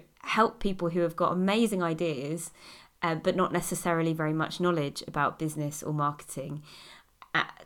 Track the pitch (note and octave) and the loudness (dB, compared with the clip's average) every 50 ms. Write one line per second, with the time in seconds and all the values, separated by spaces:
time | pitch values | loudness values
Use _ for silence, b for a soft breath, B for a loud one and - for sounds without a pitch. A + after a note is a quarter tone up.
0 | - _ _ - - - - G#3+ A3+ A3+ - - - G3 F#3+ F#3 F3 E3+ E3 F3+ | -10 _ _ -14 -8 -2 2 4 4 4 2 0 -2 -2 0 0 -2 0 2 2
1 | E3+ E3 E3 - F3 - E3+ F3+ F#3 G3 G#3 A3+ A#3 G#3+ G#3 F#3 F3 E3+ D#3+ E3 | 0 0 2 0 0 2 2 2 2 2 4 4 4 2 2 0 0 0 0 0
2 | F3 E3 D3 B2 C#3 D3 D#3+ E3+ - - B B B B B B B B B - | -2 -2 -2 -4 -4 -6 -6 -6 -8 -12 B B B B B B B B B -4
3 | - E3 D#3+ D#3+ - F#3 F3+ F#3 F3+ - - F3 F3 - F3+ F3 - F3+ E3+ E3 | -2 0 0 2 0 2 4 4 2 2 2 0 0 -2 -4 -2 0 2 2 2
4 | D#3+ E3 D#3+ D#3+ D#3 D#3 D#3 D#3 D#3 - - - F3 F3 F3 D#3+ C#3+ C#3+ - - | 2 2 2 2 0 0 2 0 0 -2 -2 0 2 2 4 2 0 -2 -4 -8
5 | - - - D3+ C#3+ A#2+ - - D#3+ D#3 D3+ D#3 D3 D3 D3 - - D3 D3+ D3 | -12 -6 0 2 2 2 0 0 -4 -4 -2 -2 -4 -4 -4 -6 -6 -4 0 0
6 | C#3+ D3 D3 D3 - - - C3+ C3+ D3 C#3+ D3+ D3+ B B B B B B B | 0 0 -2 -4 -12 -12 -10 -10 -8 -8 -8 -10 -10 B B B B B B B
7 | B B _ _ - _ - D#3+ - - - - - | B B _ _ -14 _ 0 0 0 0 -6 -20 -20